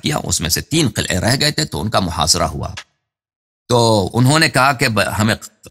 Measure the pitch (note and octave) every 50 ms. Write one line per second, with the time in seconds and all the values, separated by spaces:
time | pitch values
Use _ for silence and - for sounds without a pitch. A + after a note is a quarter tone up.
0 | - - D2+ - - - - - E2 D#2 - - - - - D#3+ D#3 A2+ - -
1 | - - - F#2 E2+ G#2+ B2+ C#3 D3 D3+ D3 - D#3 - - D2 F2+ A2 A2 A2
2 | F#2+ E2 D2+ - D2+ D#2 - E2+ E2 D2 C#2 C#2+ C#2 - - - - _ _ _
3 | _ _ _ _ _ _ _ _ _ _ _ _ _ - A#2+ A#2+ A#2 A#2 A2 G#2+
4 | F#2+ - - A2+ B2 B2+ D3 D#3 E3 C#3+ - C3+ B2+ C#3 C#3+ A#2 C#3 B2+ A2 G#2+
5 | F#2+ - - F#2 G#2+ A2+ G#2 - - - _ _ - -